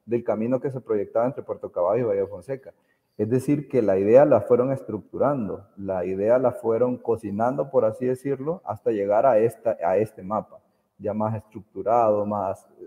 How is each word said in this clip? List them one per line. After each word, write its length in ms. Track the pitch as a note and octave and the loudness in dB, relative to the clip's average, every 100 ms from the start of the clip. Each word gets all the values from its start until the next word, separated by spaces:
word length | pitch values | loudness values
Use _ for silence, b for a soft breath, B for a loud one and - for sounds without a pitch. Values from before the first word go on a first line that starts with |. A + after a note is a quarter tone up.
| - | -6
del 180 | A#2 | -4
camino 340 | A#2 G#2+ A#2 C3 | -2 -2 -2 -2
que 120 | C#3+ | -4
se 100 | B2+ | -8
proyectaba 460 | - G#2+ G2 A2+ B2+ | -4 -4 -2 -2 -2
entre 160 | - | -4
Puerto 280 | - - G2+ | -10 -10 -8
Caballo 300 | F#2+ F2 A#2 | -2 0 0
y 60 | A#2 | 0
Bahía 160 | G2 | -2
de 60 | F#2+ | -2
Fonseca. 440 | F2+ G#2+ C3+ - - _ _ _ - | -6 -12 -12 -14 -20 _ _ _ -6
Es 100 | G#2+ | -2
decir, 400 | B2+ B2+ D3 - | 0 0 -2 0
que 140 | B2+ | 0
la 160 | G#2 F#2+ | 2 2
idea 260 | G2+ B2 | 8 8
la 160 | D3+ A#2 | 8 4
fueron 320 | - A#2+ C3 | 4 2 2
estructurando, 960 | C3 - G#2 - G2 B2 C#3+ G2 F2+ - - | -4 -6 -10 -8 -2 0 0 -6 -8 -14 -12
la 300 | G2 F#2 F2+ | -6 -4 -4
idea 320 | F#2+ G#2 B2+ | -2 2 2
la 140 | B2+ | 2
fueron 440 | A2+ A#2 A2+ B2 B2 | -2 -2 0 0 -2
cocinando, 760 | - A2 G#2 G2+ A#2+ C#3+ C#3+ | -4 -4 -4 -2 -2 -2 -2
por 140 | C3 | 0
así 220 | A2 A2 B2+ | 0 0 -4
decirlo, 560 | B2+ C#3 C3+ C#3 F#3 | -4 -4 -6 -6 -8
hasta 260 | - G#2+ A#2+ | -8 -6 -2
llegar 360 | G#2+ G2 G#2 C3+ | 0 2 4 4
a 120 | G#2+ | 4
esta, 380 | A2+ - A#2 - | 2 0 -4 -2
a 140 | F2 F#2+ | 0 0
este 240 | A2+ - | 0 -6
mapa, 380 | F#2 G#2+ - - _ _ _ - | -6 -6 -6 -14 _ _ _ -10
ya 160 | G2+ | -6
más 240 | G#2 G#2+ A2 | -4 -4 -4
estructurado, 880 | - A2 - G2 F#2+ A#2+ A2 G#2 | -10 -18 -16 -8 0 2 4 2
más, 420 | G#2 G#2 F#2+ F#2+ _ - | 0 -4 -4 -6 _ -20